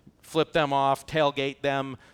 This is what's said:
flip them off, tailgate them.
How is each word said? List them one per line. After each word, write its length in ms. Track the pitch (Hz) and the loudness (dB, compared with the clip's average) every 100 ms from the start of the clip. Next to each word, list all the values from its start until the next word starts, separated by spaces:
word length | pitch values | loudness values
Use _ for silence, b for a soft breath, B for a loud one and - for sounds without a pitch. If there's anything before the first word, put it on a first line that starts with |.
| B _ | B _
flip 320 | - 160 151 | -6 -2 0
them 200 | 170 147 | 0 0
off, 340 | 139 135 135 - | 2 2 0 -2
tailgate 560 | 160 143 139 139 135 | 0 0 0 -6 -2
them. 340 | 139 139 135 127 B | -2 -2 -4 -10 B